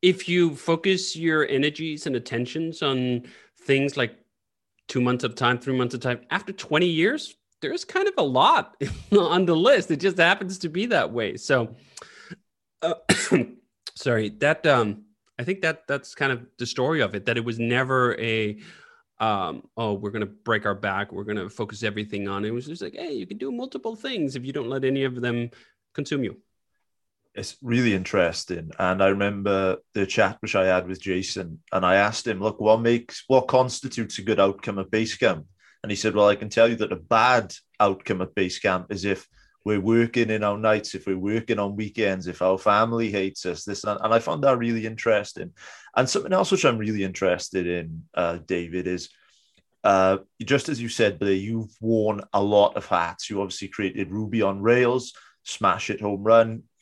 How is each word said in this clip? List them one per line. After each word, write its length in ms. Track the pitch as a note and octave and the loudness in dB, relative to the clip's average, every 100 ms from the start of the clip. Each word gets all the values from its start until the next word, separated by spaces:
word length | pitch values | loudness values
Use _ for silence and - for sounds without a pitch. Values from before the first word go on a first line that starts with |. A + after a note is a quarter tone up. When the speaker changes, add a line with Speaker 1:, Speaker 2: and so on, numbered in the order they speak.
Speaker 1:
If 260 | F3+ F#3 - | 4 2 0
you 260 | F3 E3+ | 2 2
focus 600 | D3 - E3 F#3+ F#3 F#3 D#3+ | 0 -2 0 2 0 -2 -4
your 300 | E3 D#3+ D3 | 0 0 0
energies 580 | C3+ D3 D3+ D#3+ D3+ D#3 | 0 -2 -2 -8 -8 -4
and 100 | B2+ | -6
attentions 640 | B2+ A#2 B2 D#3+ E3 D#3+ | -4 -6 -4 -6 -6 -4
on 420 | D3+ C3 B2+ B2 B2 - _ _ | -2 0 0 -2 -6 -20 _ _
things 340 | - C3+ C#3 C#3 | 0 2 2 -2
like 200 | A#2+ - _ _ _ _ _ _ _ | -4 -4 _ _ _ _ _ _ _
two 140 | C3 | -2
months 240 | B2 B2 | 0 0
at 80 | B2 | -2
a 20 | |
time, 240 | A#2 A#2+ B2 | 0 0 0
three 180 | C#3 C3 | -2 -2
months 180 | B2 | -2
at 60 | B2 | -2
a 20 | |
time, 180 | B2+ A#2+ _ | -4 -4 _
after 220 | F3+ - | -6 -6
twenty 340 | G3 - D3+ F3+ | -14 -2 0 2
years, 480 | D#3+ F3+ D4 - - _ _ | 2 0 0 -8 -18 _ _
there's 240 | C4 F4+ | -6 -6
kind 220 | - F#4 G4 | -4 -2 -2
of 80 | F#4 | 0
a 60 | |
lot 580 | D#3 B2+ F3 D4+ - _ C#3 - | 0 4 6 4 0 _ -8 -8
<laughs> 160 | - | 2
on 320 | G#3 E3+ F3 | 4 4 2
the 120 | F#3 D#3+ | 4 4
list. 340 | G3+ C4 - | 6 4 4
It 100 | D3+ | 0
just 160 | F#3+ F3+ | 0 4
happens 420 | E3+ G3+ F#3 F#3 | 4 4 -2 -6
to 100 | E3+ | -6
be 180 | D#3+ A#3 | -4 0
that 260 | G3 F#2 | 0 0
way. 240 | A#2 G#2+ - | -2 -4 -6
So, 380 | - C3+ A2+ - _ - - - - - _ _ _ _ | 0 2 2 -8 _ -20 -20 -20 -20 -20 _ _ _ _
uh, 120 | D#3+ - - - - F3 | -6 -4 0 0 2 0
<coughs> 520 | A#2+ - _ _ - - | 0 -8 _ _ -20 -6
sorry, 320 | C#3 A#2 G#2+ G#2 | 0 0 0 0
that, 260 | C#3+ D#3 D#3+ | 0 2 4
um, 360 | C3 G#2+ G2+ - _ _ - | 4 4 -2 -12 _ _ -10
I 60 | |
think 200 | B2 G3 | -6 -2
that 260 | E3+ D#3+ _ | -2 -4 _
that's 260 | C#3 - | -8 -6
kind 160 | - C3+ | -4 -2
of 160 | B2 A#2+ _ | -2 -6 _
the 80 | A#2+ | -8
story 340 | - B2+ D#3+ | -2 0 2
of 160 | G#2+ G2+ | 0 -2
it, 100 | G2+ | -2
that 100 | A#2 | -2
it 80 | |
was 140 | A#2 A2+ | -2 -4
never 580 | A#2 B2 C3 C3 B2 - | 0 0 2 2 2 0
a, 380 | A2+ A2+ G#2+ G#2+ - - - _ _ _ | -2 0 -2 -4 -14 -20 -20 _ _ _
um, 500 | A2+ G2+ F2+ C2+ - - | -2 0 -2 -8 -14 -6
"Oh, 180 | A2 | -4
we're 180 | G2+ G#2 | -4 -6
gonna 140 | G#2+ G#2 | -6 -6
break 380 | - - A2 G#2+ | -8 -2 -2 0
our 100 | G2 | -4
back, 360 | G#2 F#2+ G2+ | -2 -4 -6
we're 120 | F#2+ | -8
gonna 260 | G#2 G#2+ F#2 | -8 -6 -8
focus 320 | - G#2+ G#2 | -8 -10 -4
everything 460 | A2 G#2 G#2 G2+ G2 | -6 -4 -8 -6 -6
on 160 | G2 | -4
it." 40 | G#2+ | -4
It 40 | |
was 140 | A#2 C#3 | -6 -8
just 160 | E3+ | -12
like, 120 | F#3+ | -12
"Hey, 200 | - E4+ | -10 -10
you 120 | C#4 F#3 | -8 -10
can 120 | G#3 | -10
do 120 | C4 | -8
multiple 460 | A#3+ C4 - A3+ A3+ | -8 -10 -8 -10 -8
things 400 | C4+ A#3+ C#3+ C3 | -8 -4 -4 -6
if 80 | |
you 80 | B2+ | -8
don't 180 | C#3 A#2+ | -8 -6
let 140 | C3+ | -2
any 180 | C3 C#3 | 0 0
of 180 | C3+ B2 | -2 -2
them 300 | A#2+ A#2+ A#2+ - _ _ _ | -4 -2 -6 -10 _ _ _
consume 300 | - C#3+ D3 | -10 -4 -2
you." 140 | A#2 - _ _ _ _ _ _ _ _ _ | -4 -8 _ _ _ _ _ _ _ _ _
Speaker 2:
It's 220 | - G#2+ - | -12 -12 -12
really 320 | B2+ A#2 B2 | -2 2 2
interesting. 800 | F#2+ F#2 G2+ E2+ E2 - F2 D#2+ - | 2 0 0 0 0 -8 -10 -10 -4
And 220 | F#2 F#2 | -2 2
I 80 | G2 | 2
remember 680 | G2 G2+ G2+ G2 G2 F#2+ F#2 _ | 2 0 -2 0 0 0 -2 _
the 120 | - G2 | -4 -2
chat 320 | - G2 - | 2 0 0
which 160 | G#2+ G2+ | -4 0
I 100 | F#2+ | 2
had 220 | F#2 F2+ | 2 0
with 120 | F#2 | -10
Jason, 600 | G2 F#2 F#2+ - F2 D#2+ _ | -4 -4 -4 -8 -8 -12 _
and 120 | F#2 | 0
I 120 | F2+ F#2+ | 4 4
asked 300 | G#2 A2 - | 4 0 -4
him, 140 | G2 | -2
"Look, 200 | G#2+ G#2 | -2 0
what 200 | G#2+ A2+ | 4 4
makes, 440 | A#2 A#2+ A#2+ - - | 4 2 0 -18 2
what 200 | C3 B2+ | 2 4
constitutes 720 | B2+ B2+ - B2+ - A2 - | 2 2 -2 -8 -6 -6 -6
a 40 | |
good 180 | G2 G2+ | -2 4
outcome 380 | G2 G2 - G2+ | 4 2 -6 -6
at 120 | F#2+ | -2
base 260 | A2 A2+ - | -2 -2 0
camp?" 300 | A#2 E2+ D2 _ _ _ | 0 0 -8 _ _ _
And 100 | - | -8
he 40 | G2 | -2
said, 200 | A2 G#2 | 0 4
"Well, 120 | G#2 | 4
I 60 | |
can 140 | G2+ G2+ | 4 -2
tell 180 | G#2+ A#2 | 4 4
you 100 | A#2 | 4
that 160 | G#2+ | -4
a 40 | F2+ | -4
bad 580 | E2 A2+ A#2+ B2+ F#2+ - _ _ | 0 4 6 4 0 -12 _ _
outcome 440 | G#2 F#2+ - F#2+ | 2 2 -4 -4
at 120 | F#2 | -4
base 240 | - F#2 - | -2 -2 0
camp 320 | G#2 F#2 F2+ | 0 0 -2
is 140 | G2+ | -6
if 240 | G2 F#2+ - _ _ _ | -4 -4 -6 _ _ _
we're 160 | G#2 G#2 | -2 -2
working 500 | G2 A2+ A#2 A#2+ A2 | 2 2 2 0 0
in 120 | G#2+ | 0
our 140 | G#2 G2+ | 0 0
nights, 380 | A2 G#2+ G#2+ | 2 2 0
if 120 | G2 - | -10 -6
we're 120 | F#2 | -4
working 400 | G2 A2 A#2 G#2+ | -2 -4 -2 -2
on 180 | G2+ G2+ | -2 -4
weekends, 500 | G#2+ G#2+ G#2 F#2+ F2+ | -8 -2 0 0 -6
if 160 | E2+ | -2
our 160 | F#2 F#2+ | 0 2
family 520 | G#2+ G#2 A2+ A#2 A2+ | 4 4 4 0 -2
hates 340 | G2+ F#2+ F#2 F2+ | -2 -4 -4 -8
us," 180 | E2 | -8
this 200 | - G#2 | -8 -8
and, 160 | G#2 G#2 | -4 -4
and 100 | A2 | 2
I 60 | A#2 | 2
found 240 | A#2 D#3 | 2 0
that 160 | C#3 B2 | 2 2
really 280 | A#2 A2+ A2 | 0 -2 -4
interesting. 640 | A2 A#2 G#2+ G#2 - F#2 _ - - - | -4 0 0 0 -10 -14 _ -20 -20 -4
And 140 | - C3 | 0 0
something 240 | G3 G3+ | 0 0
else 180 | F#3 F#3+ | 0 2
which 140 | F#3 | 2
I'm 140 | D3+ A2+ | 2 2
really 260 | G#2+ G#2+ | -2 -2
interested 600 | F#2+ F#2 F#2+ F2 - G2 F2 | -4 0 0 0 -2 -4 -2
in, 380 | F2 E2 E2 - | -4 -6 -12 -8
uh, 240 | - E2+ E2+ | -2 -2 -2
David, 420 | D2 F2+ F2 F2+ F2+ | -4 -4 -4 -6 -4
is, 220 | F2+ - _ _ _ _ _ _ _ | -6 -8 _ _ _ _ _ _ _
uh, 340 | G#2 F#2+ F#2+ G2 - _ | 4 6 6 2 -4 _
just 260 | A2 C#3 - | 0 0 0
as 120 | C#3+ | -6
you 80 | A#2 | -6
said, 300 | - A2 F2+ | 2 2 2
Blair, 120 | G2+ | 0
you've 440 | F#2+ G2+ A2+ G#2+ _ | 0 0 -6 -6 _
worn 420 | A2+ A2+ G#2+ G#2 - | 0 2 2 -2 -2
a 100 | G#2 | 0
lot 340 | G2+ G#2 G2+ G#2+ | 4 6 6 2
of 100 | - | -2
hats. 440 | F2+ E2+ - - | 0 0 -6 -8
You 100 | G#2 | -6
obviously 280 | G2 - G2 | -6 -8 -12
created 420 | - G2 G2 F#2 | -4 -4 -4 -6
Ruby 320 | G2 G#2+ A#2 | -6 -4 0
on 200 | G2 G2 | 0 0
Rails, 500 | G#2 B2 B2 B2+ B2+ - - _ | 4 4 4 2 -4 -16 -20 _
Smash 460 | - - G2+ F2+ - | -16 0 2 2 -2
It 100 | G#2 | -4
Home 240 | G#2 G2+ | -4 -2
Run, 380 | G#2 A2+ A2+ A2+ - _ | 6 6 6 -2 -14 _